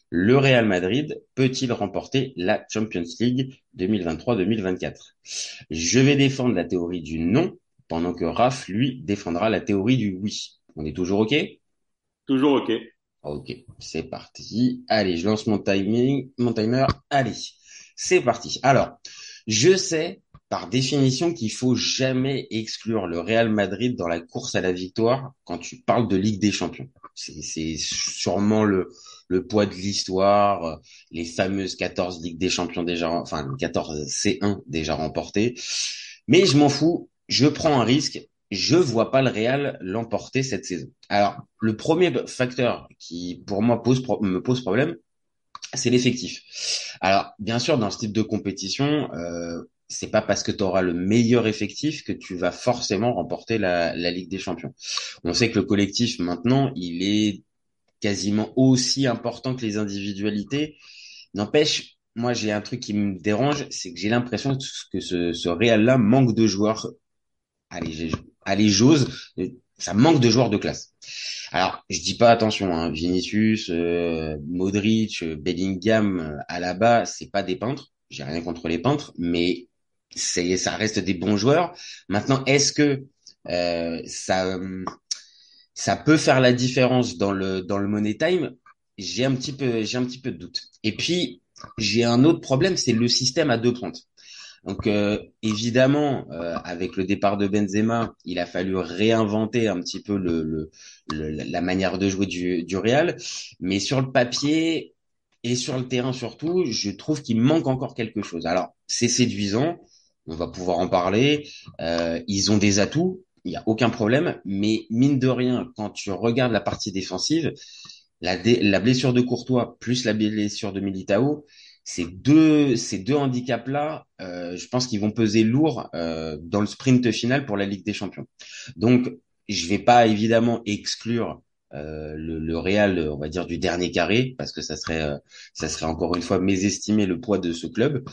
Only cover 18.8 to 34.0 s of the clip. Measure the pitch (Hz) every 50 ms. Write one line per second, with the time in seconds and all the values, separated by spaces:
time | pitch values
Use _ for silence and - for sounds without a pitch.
18.8 | 95 - - _ - - - - - - - - - - 110 107 123 175 190 190
19.8 | 190 - 165 156 165 175 196 - _ _ - - _ - 104 92 87 87 101 131
20.8 | 131 - 147 143 135 131 127 - 170 170 170 - 117 107 - - 123 127 120 104
21.8 | - - - - 131 131 131 127 131 135 139 120 - - - 113 110 107 - -
22.8 | - 107 113 107 92 87 82 85 82 92 113 113 117 110 107 104 101 92 101 92
23.8 | 120 127 123 - 90 85 85 85 85 - - 123 127 - - 101 87 92 90 90
24.8 | 92 92 - - 113 117 127 135 135 135 - _ _ - 87 85 - - - -
25.8 | _ - 101 117 120 101 98 92 98 110 107 95 104 101 92 - 92 82 - -
26.8 | 67 65 _ _ - - _ - - - 76 78 78 - - 78 80 80 80 76
27.8 | - - - - - - - - - 104 87 98 101 104 107 107 107 104 95 92
28.8 | 87 - - - - - - - _ - 90 92 90 - 104 107 104 98 90 90
29.8 | 95 101 98 - - - 92 92 95 101 101 104 101 101 101 87 85 82 80 78
30.8 | _ - - - - - - 80 85 85 - - 98 92 98 98 95 90 - -
31.8 | 95 87 - - 92 90 90 82 82 87 82 78 92 90 - 90 90 85 - 87
32.8 | 85 87 87 82 85 80 82 85 - 67 82 78 71 67 69 67 87 85 - 92
33.8 | 76 80 78 76